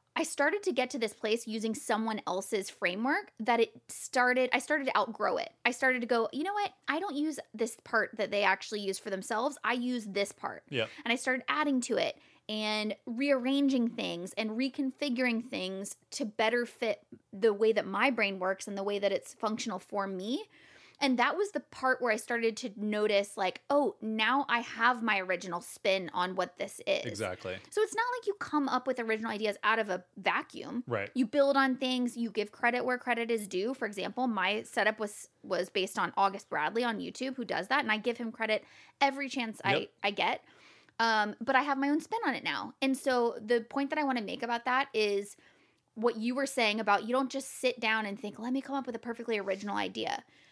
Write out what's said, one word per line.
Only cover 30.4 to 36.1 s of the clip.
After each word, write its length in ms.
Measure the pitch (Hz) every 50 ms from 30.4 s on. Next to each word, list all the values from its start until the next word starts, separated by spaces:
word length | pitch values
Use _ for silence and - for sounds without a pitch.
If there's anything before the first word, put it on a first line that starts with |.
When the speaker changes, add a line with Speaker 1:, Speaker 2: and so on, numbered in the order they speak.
| 311 - - - - - 190 240 247
Speaker 2:
Right. 220 | - 120 104 98 101 -
Speaker 1:
You 100 | - 262
build 320 | 214 - 294 277 277 277
on 200 | 277 269 262 254
things, 420 | 247 262 254 254 254 247 240 233 240
you 120 | 233 226
give 220 | 185 220 202 208 -
credit 320 | - - 240 233 247 -
where 140 | 247 247 247
credit 320 | - 254 240 233 233 226
is 160 | 233 220 208
due. 260 | 190 185 180 196 233 269
For 140 | - 247
example, 400 | 208 208 202 185 185 202 247 254
my 360 | 254 226 196 180 190 208 220 240
setup 340 | - - 254 - 214 220 214
was, 300 | 220 208 - - - - _ _ -
was 280 | - 190 175 180 196
based 280 | - 202 185 185 - 220
on 140 | 185 165